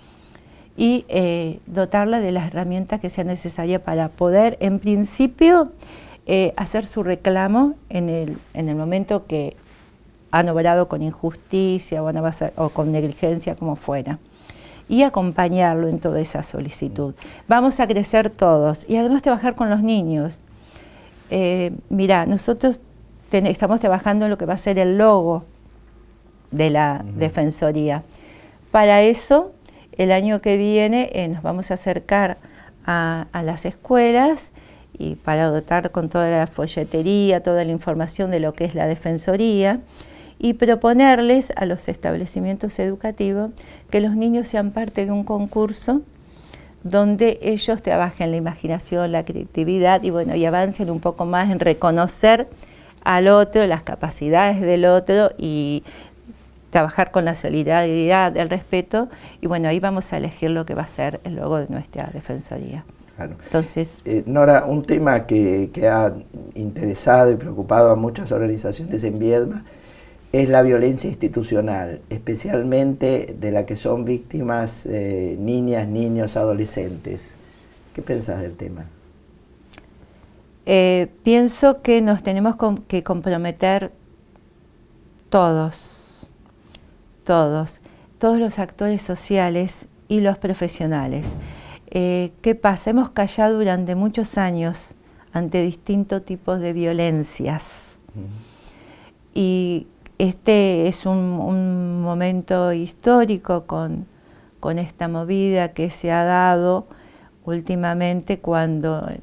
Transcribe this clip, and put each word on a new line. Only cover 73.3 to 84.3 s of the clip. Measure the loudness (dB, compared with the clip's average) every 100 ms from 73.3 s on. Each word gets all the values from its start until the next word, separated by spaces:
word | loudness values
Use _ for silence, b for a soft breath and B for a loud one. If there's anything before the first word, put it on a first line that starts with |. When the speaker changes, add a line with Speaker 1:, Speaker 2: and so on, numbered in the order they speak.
| -8
Speaker 2:
de | -4
la | -2 -2
que | -4
son | -4 -2 -2
víctimas, | -4 -6 -8 -4 -4 -4 -8 -8
eh, | -6 -4 -4 -4 -4
niñas, | -4 -2 0 -2 -2
niños, | -2 -2 -2 -2 -2
adolescentes. | 0 -2 -4 -6 -8 -8 -12 -12 -14 -20 b b b b -20
¿Qué | -12
pensás | -8 -6 -6 -8
del | -8 -12
tema? | -14 -14 -16 -20 -20 -20 _ -20 _ _ _ -20 b b b b b b _ _
Speaker 1:
Eh, | 2 4 4 2 0 -2
pienso | 2 4 4 4 4 4
que | 2 2
nos | 4 0
tenemos | 0 0 0 0
com-, | -2 -2
que | -4 -4
comprometer | -2 -4 -2 -2 -4 -2 0 0 -2 -12 _ _ _